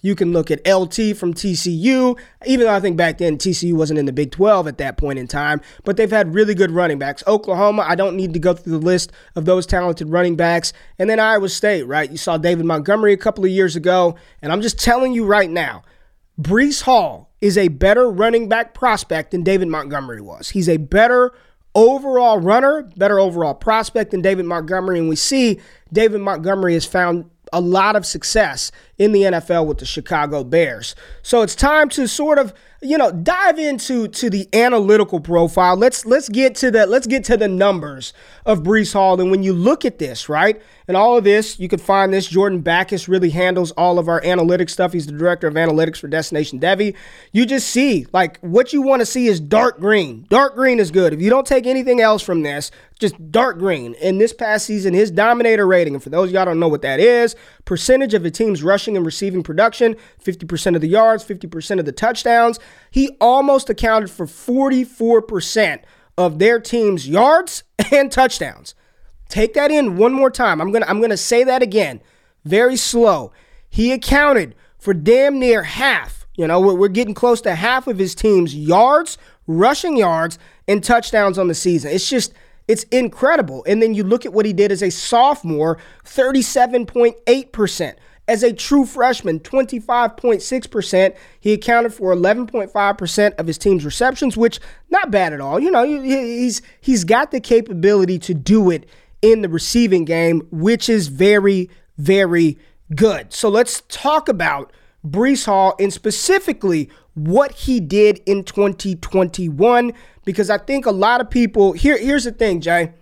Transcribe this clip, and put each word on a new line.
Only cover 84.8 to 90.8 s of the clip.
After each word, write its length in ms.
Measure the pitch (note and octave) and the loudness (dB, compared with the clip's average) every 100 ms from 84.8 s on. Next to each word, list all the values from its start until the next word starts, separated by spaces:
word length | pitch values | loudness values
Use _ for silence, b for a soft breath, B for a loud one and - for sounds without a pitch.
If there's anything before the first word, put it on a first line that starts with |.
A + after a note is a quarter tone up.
a 80 | F#3+ | -4
sophomore, 880 | - - A#3+ C4 C#4+ E3+ D3+ D#3+ D#3+ B B | -4 -2 2 2 0 -4 -2 -2 -4 B B
thirty-seven 800 | - - C4 C4+ A3+ C4 B3 A#3+ A3+ | -6 -2 2 2 0 0 2 0 -2
point 300 | A#3+ A#3+ A#3 - | 2 2 2 0
eight 280 | C4+ - | 0 0
percent. 440 | - G3+ - D3 - b b - | -4 -4 -2 -10 -10 b b -4
As 160 | A3 | 0
a 120 | A3 | 0
true 320 | G#3+ - C#4+ B3 | -2 0 0 0
freshman, 560 | C4+ B3 B3 F3+ D#3+ | 0 0 0 -4 -6
twenty-five 720 | - C4 C4 B3 D4 A#3+ A#3 A#3 | -2 -2 -2 -6 -2 0 0 -2
point 260 | B3 G3+ | -2 -2
six 240 | - B3+ - | -2 -8 -6
percent. 480 | A3+ | -8